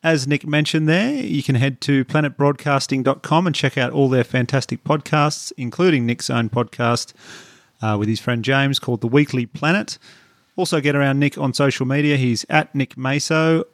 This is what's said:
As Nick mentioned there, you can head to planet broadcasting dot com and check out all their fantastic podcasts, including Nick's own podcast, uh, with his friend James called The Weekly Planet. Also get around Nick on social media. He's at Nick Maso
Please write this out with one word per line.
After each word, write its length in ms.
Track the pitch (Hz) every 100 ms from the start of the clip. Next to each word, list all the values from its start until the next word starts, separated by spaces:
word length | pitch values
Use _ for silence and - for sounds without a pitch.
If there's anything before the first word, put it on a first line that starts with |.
As 260 | 165 160 131
Nick 180 | 147 151
mentioned 420 | 147 151 156 156
there, 260 | 170 233
you 280 | 285 233 147
can 120 | 139
head 260 | 127 139 131
to 220 | - 139
planet 320 | 131 151 147 -
broadcasting 640 | 143 139 151 139 - 139
dot 200 | 131 131
com 240 | - 160 180
and 100 | 143
check 220 | 135 -
out 140 | 123
all 160 | 139 135
their 160 | 131
fantastic 600 | 117 131 123 139 - 135
podcasts, 680 | - 151 - 156 147 - - -
including 480 | 123 - 180 147
Nick's 240 | 117 120 -
own 220 | 123 113
podcast, 640 | 120 113 - 120 120 - - - - - - _ _
uh, 160 | 110 107
with 100 | 107
his 120 | 110
friend 240 | - 120
James 340 | 113 135 139 135
called 220 | - 120
The 80 | 120
Weekly 380 | 135 147 131 120
Planet. 520 | - 151 190 214 - - - _ _ _
Also 260 | - 180 165
get 140 | 143
around 240 | 143 139 139
Nick 200 | 143 -
on 160 | 139
social 320 | 120 143 - 127
media. 300 | 139 147 143
He's 280 | 127 113 -
at 240 | 156 -
Nick 220 | 143 135 -
Maso 680 | 131 143 - 160 160 160 165